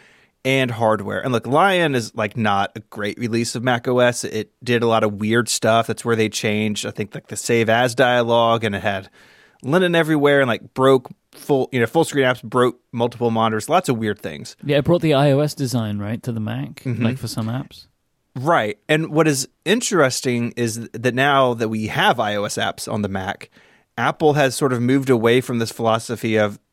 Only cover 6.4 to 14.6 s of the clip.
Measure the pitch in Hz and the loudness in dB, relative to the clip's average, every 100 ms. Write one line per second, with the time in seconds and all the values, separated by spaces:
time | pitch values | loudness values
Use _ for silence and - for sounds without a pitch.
6.4 | 113 104 107 101 - - 104 - - 101 | -2 -2 -2 -4 -8 -8 -10 -10 -14 -8
7.4 | - 117 113 117 127 120 123 123 117 117 | 0 2 2 2 2 2 2 2 2 4
8.4 | 117 117 110 101 107 98 95 _ _ _ | 4 2 0 -2 -4 -4 -8 _ _ _
9.4 | _ _ 127 175 180 170 156 151 143 139 | _ _ -2 0 2 2 2 2 4 4
10.4 | 131 110 - - 131 135 - - _ - | 2 -2 -6 2 4 4 2 -20 _ -10
11.4 | - 139 - 127 117 165 156 143 127 127 | -2 0 0 -2 0 2 0 0 0 -2
12.4 | 113 127 123 - _ 120 120 113 120 113 | -2 0 2 0 _ -4 -4 -2 -2 2
13.4 | 113 110 123 170 180 113 110 98 95 73 | 0 0 0 0 0 -2 -2 -6 -8 -12
14.4 | - - | -14 -10